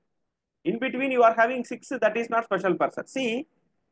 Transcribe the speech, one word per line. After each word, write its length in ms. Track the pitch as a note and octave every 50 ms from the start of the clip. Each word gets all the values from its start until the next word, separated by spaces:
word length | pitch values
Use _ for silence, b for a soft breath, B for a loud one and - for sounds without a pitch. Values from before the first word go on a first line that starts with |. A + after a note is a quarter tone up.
| _ _ _ _ _ _ _ _ _ _ _ _
In 160 | - E3+ A3 A3+
between 320 | A#3+ B3+ - B3 C4+ C4+
you 120 | B3+ A#3+
are 120 | A#3 A3+ A3+
having 300 | A#3 A3+ B3 C4 B3 A#3+
six, 240 | - B3 - - -
that 280 | C#4 A3+ A3 G#3 A3 A#3
is 100 | A3+ A3+
not 160 | A#3 A3+ A3+
special 300 | - G3 F3+ F#3+ F#3 E3+
person. 320 | - D3 - - - -
See, 400 | - - C4+ C4 A3 A3+ C4 D#4+ _ _ _ _ _ _ _ _ _